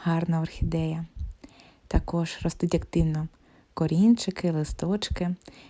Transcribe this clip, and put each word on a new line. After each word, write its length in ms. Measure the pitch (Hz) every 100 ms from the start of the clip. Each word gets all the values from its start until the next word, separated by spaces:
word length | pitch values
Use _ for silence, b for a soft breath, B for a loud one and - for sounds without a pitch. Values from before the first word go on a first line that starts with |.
гарна 380 | 170 165 170 165
орхідея. 640 | 160 - 165 165 160 160 165 - - - B B B B -
Також 500 | - - - 165 -
ростуть 340 | 175 - 170 165
активно 520 | - 170 160 156 156 b b b b
корінчики, 800 | - 156 160 214 233 - - 180
листочки. 840 | 160 151 - 170 208 - - 175 180 B B